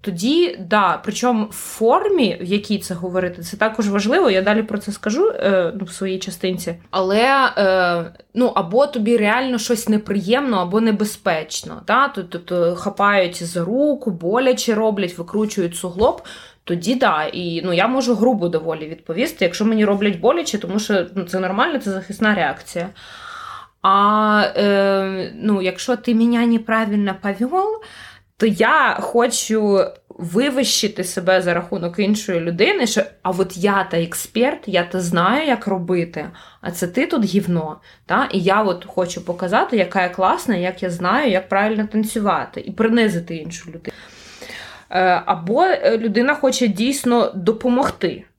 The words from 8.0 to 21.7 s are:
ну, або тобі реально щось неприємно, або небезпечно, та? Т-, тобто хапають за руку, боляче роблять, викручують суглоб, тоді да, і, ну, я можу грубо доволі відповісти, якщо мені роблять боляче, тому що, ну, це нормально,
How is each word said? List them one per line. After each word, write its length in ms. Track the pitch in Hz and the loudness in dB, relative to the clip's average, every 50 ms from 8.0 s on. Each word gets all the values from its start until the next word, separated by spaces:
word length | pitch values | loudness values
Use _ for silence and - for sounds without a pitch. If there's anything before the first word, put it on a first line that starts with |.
| 165 170 - - - _ _ | -4 -6 -12 -20 -20 _ _
ну, 180 | 226 247 240 247 | 0 0 2 2
або 320 | - 190 165 190 247 285 285 | 0 -2 2 2 2 2 2
тобі 300 | 294 247 208 226 240 226 | 0 -2 0 2 2 4
реально 400 | 208 208 214 247 269 262 247 233 | 4 2 2 0 0 -2 -2 -4
щось 320 | 214 - 247 226 - - | 0 -2 -2 -2 0 0
неприємно, 680 | 214 214 214 - 202 202 175 185 226 269 285 262 226 190 | 0 0 0 -2 -4 -4 0 2 0 0 2 0 0 0
або 240 | 180 175 185 220 | 0 0 0 0
небезпечно, 1000 | 226 226 214 190 214 208 - - _ 196 170 160 160 - - - - 160 156 - - | 2 2 2 0 -2 -4 -4 -4 _ -2 -2 -2 -4 -8 -10 -12 -10 -12 -14 -14 -4
та? 220 | - 208 247 277 277 | 0 2 2 2 0
Т-, 160 | - 196 180 175 | 0 -6 -10 -8
тобто 460 | - 170 170 - 180 175 170 170 175 | -10 -12 -8 -4 0 2 2 2 0
хапають 680 | 175 - 202 196 - 202 202 202 202 185 175 180 - 175 | -2 -4 -6 -2 0 2 2 4 4 2 0 -2 -6 -10
за 220 | 170 170 180 170 | -6 -4 -4 -4
руку, 460 | 170 220 262 294 302 285 - - 226 | -2 0 2 2 2 0 0 -2 -6
боляче 640 | 185 165 165 175 208 247 262 262 254 - - - 220 | -6 -4 -4 -2 0 2 2 2 2 2 0 0 0
роблять, 420 | 208 220 220 214 196 196 175 175 - | 2 2 0 0 0 -4 -4 -4 -8
викручують 580 | 170 - - 208 214 208 - 208 185 170 170 | -12 -6 -2 -2 -2 -2 -2 -2 -2 -2 -4
суглоб, 460 | - - 180 170 180 214 269 359 - - - - - - - - _ _ | -6 -10 -8 -2 2 2 2 2 0 -8 -18 -20 -20 -20 -20 -20 _ _
тоді 320 | - 175 170 170 190 262 | -6 -6 -4 -2 -2 0
да, 280 | 247 269 214 170 151 156 - - | 2 2 2 2 2 -2 -4 -4
і, 280 | - 180 175 165 165 156 | -6 -6 -4 -6 -4 -4
ну, 80 | 185 175 | -2 0
я 140 | 170 190 226 | 2 2 2
можу 280 | 254 262 254 233 247 | 2 0 0 0 2
грубо 340 | 185 208 247 254 202 175 175 | 2 4 2 2 2 0 0
доволі 380 | 170 160 156 165 160 156 156 151 | -2 -2 -2 -2 -6 -6 -6 -12
відповісти, 580 | 165 - _ - 165 180 254 330 320 - 190 | -12 -16 _ -8 -4 -4 -4 -4 -2 -2 -2
якщо 200 | 170 170 - 214 | -2 0 0 0
мені 200 | 220 226 220 214 | 2 2 4 4
роблять 340 | 202 202 196 202 214 196 165 | 2 2 2 2 0 0 2
боляче, 380 | 170 233 294 339 320 - - 208 | 2 2 2 2 0 -4 -4 -6
тому 220 | - 175 190 214 | -6 -4 -4 -4
що, 260 | 214 - 214 190 170 175 - | -2 0 0 0 0 -2 -4
ну, 80 | 196 180 | -6 -6
це 160 | 170 - 190 | -4 -4 -4
нормально, 400 | 185 185 190 208 262 339 | -2 -2 0 0 0 0